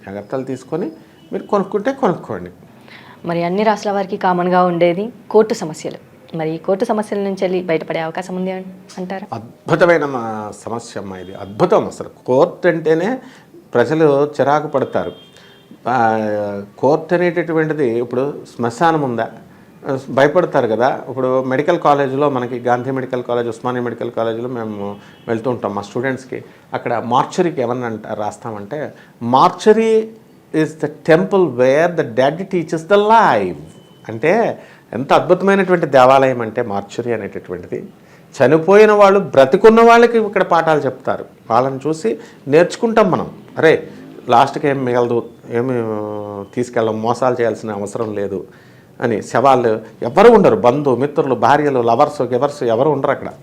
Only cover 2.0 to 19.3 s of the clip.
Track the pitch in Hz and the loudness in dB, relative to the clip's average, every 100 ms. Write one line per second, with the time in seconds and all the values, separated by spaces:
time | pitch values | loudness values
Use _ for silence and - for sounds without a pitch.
2 | 220 156 - 101 87 - - - - - | -2 -2 -8 -10 -10 -18 -20 -20 -20 -20
3 | - - 175 170 175 190 220 208 208 202 | -20 -14 -6 -4 -2 0 0 0 -2 -4
4 | 190 202 190 180 180 180 180 170 175 170 | -4 -2 -2 0 2 2 2 2 0 0
5 | 220 - - 214 220 240 165 156 165 - | -6 -12 0 2 2 -2 -8 -10 -12 -14
6 | - - - 165 160 160 - 196 240 220 | -20 -20 -14 -6 -6 -6 -2 -2 0 -2
7 | 208 202 196 190 185 180 180 160 - 160 | -4 -4 -4 -4 -2 -2 -2 -4 -2 -6
8 | 160 165 185 185 185 185 185 - - - | -6 -8 -8 -6 -6 -8 -12 -20 -20 -14
9 | 185 190 202 113 113 - - 160 180 165 | -10 -10 -10 -14 -14 -18 -4 2 4 4
10 | 143 131 113 107 107 98 - 113 - 107 | 0 -6 -6 -8 -10 -12 -10 -10 -10 -12
11 | 98 92 92 95 98 110 175 202 101 - | -12 -14 -14 -14 -14 -2 0 2 -2 -10
12 | - - - 180 175 - 180 165 156 160 | -16 -14 -2 2 2 0 -2 0 0 0
13 | 190 262 - - _ - _ 120 117 156 | -2 -6 -10 -20 _ -20 _ 0 0 2
14 | 156 139 147 147 131 151 147 135 120 101 | 2 2 0 0 0 0 0 -4 -2 -4
15 | 87 - - - - - _ - 110 127 | -6 -12 -20 -20 -20 -20 _ -12 -4 0
16 | 113 110 107 104 104 101 101 - 127 156 | 0 0 -2 -4 -6 -8 -12 -2 0 0
17 | 156 175 175 170 165 160 156 151 131 117 | 0 0 0 -2 -2 -2 -2 -2 -2 -2
18 | 120 123 143 - - - 120 - 170 160 | -4 -4 -4 -6 -16 -6 -6 0 0 2
19 | 139 113 113 | -2 -2 -4